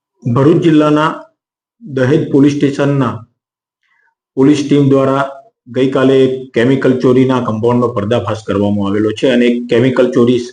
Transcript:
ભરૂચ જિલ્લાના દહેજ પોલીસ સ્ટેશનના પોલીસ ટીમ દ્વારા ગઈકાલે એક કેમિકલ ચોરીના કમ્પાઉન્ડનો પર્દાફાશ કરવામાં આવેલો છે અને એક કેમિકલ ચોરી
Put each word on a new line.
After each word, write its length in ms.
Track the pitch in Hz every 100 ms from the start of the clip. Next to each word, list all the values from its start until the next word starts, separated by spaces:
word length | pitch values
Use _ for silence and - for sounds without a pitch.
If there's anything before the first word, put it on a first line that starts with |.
| _ _ -
ભરૂચ 240 | 120 139 170
જિલ્લાના 680 | 170 151 151 147 156 - - _ _ _ _ _
દહેજ 480 | 226 131 127 156 -
પોલીસ 240 | 143 143 143
સ્ટેશનના 680 | 143 139 143 143 123 107 - _ _ _ _ _ _ _ _ _ _
પોલીસ 320 | - 135 147 -
ટીમ 180 | 143 139
દ્વારા 420 | 135 135 135 135 - - _ -
ગઈકાલે 560 | 120 131 139 131 135
એક 300 | 131 131 -
કેમિકલ 440 | - 120 135 135 120
ચોરીના 420 | 131 123 131 131
કમ્પાઉન્ડનો 480 | 123 110 117 120 123
પર્દાફાશ 560 | 104 101 120 98 104 -
કરવામાં 420 | 98 104 104 98
આવેલો 220 | 104 107
છે 180 | 107 139
અને 180 | 120 120
એક 200 | 120 -
કેમિકલ 440 | 120 131 123 123
ચોરી 300 | 127 120 123 120